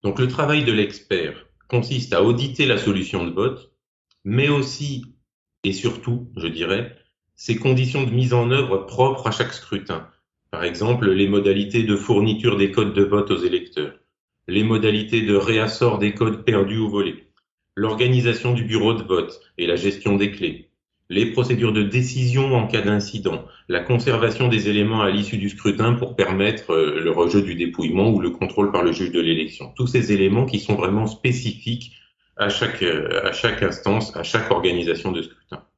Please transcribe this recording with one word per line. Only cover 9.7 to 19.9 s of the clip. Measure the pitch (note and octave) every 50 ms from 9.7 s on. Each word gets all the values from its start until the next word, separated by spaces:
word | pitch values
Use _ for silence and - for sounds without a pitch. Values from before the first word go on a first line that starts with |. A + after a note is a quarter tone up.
| G#2 F#2+ - - F2 D#2+ - - _ _ _ _ _ _ _ _
Par | - D#2+ F2
exemple, | E2+ E2+ E2+ G#2 A#2 B2 B2 G#2+ G2
les | F#2+ G2 G2+
modalités | G2 G2+ G2+ G2+ G2 F#2+ G2+ G2+ - - A#2 A2
de | G#2+ G2+
fourniture | F#2+ - - A2+ G2+ G#2 A2 G#2+ G#2+ - A#2 G#2
des | G2 G2 G2
codes | - A2+ G#2 G2+ F#2
de | G2+ G2
vote | G2 G2+ G#2 G2+ -
aux | G2+ E2+ F2
électeurs, | F2 F2 F2 - - - - D2+ - - _ _ _ _ _ _ _ _ _ _
les | - F#2 G#2 A2
modalités | A2+ A2+ G#2+ G#2+ A2 G#2+ G#2+ G#2+ - A#2 A2+
de | G#2+ G2+ G2+
réassort | G2 F#2+ A2 A2+ G#2+ A2 A2 - - B2+ A#2 G#2 G2+
des | G2+ G#2 G2+
codes | - A2+ G#2+ G#2+ - -
perdus | - A2 G2 G2 F#2+ G#2+ A2+
ou | A2 G#2
volés, | G2+ G2+ F#2+ E2 D2+ - - _ _ _ _ _ _ _ _ _ _
l'organisation | F#2+ G#2 A2+ G#2+ A2 B2 B2 B2+ B2 A#2 A#2+ A2+ - - A#2+ A#2+
du | A2+ G#2+
bureau | G#2 A2 G#2+ G2+ A2+ A#2
de | A2 -
vote | - A#2 - - - - - _ _ _
et | - E2+
la | E2+ E2+
gestion | F2 F2 G2+